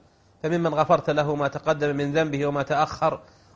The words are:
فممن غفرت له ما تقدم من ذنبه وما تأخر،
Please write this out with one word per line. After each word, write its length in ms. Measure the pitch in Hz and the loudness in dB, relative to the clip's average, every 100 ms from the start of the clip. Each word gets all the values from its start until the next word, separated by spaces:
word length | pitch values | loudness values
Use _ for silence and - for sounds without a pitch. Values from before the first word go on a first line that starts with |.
| _ _ _ _ | _ _ _ _
فممن 320 | 156 170 170 | -2 0 0
غفرت 360 | 151 151 160 - | 2 4 2 2
له 240 | 151 147 | 0 0
ما 140 | 147 143 | 0 -2
تقدم 480 | 147 156 151 147 143 | -4 -2 0 0 0
من 160 | 143 | 0
ذنبه 340 | 156 156 139 143 | 0 0 -2 -2
وما 160 | 143 | -2
تأخر، 580 | 135 147 151 - 160 131 - _ _ | -2 0 0 0 -2 -2 -10 _ _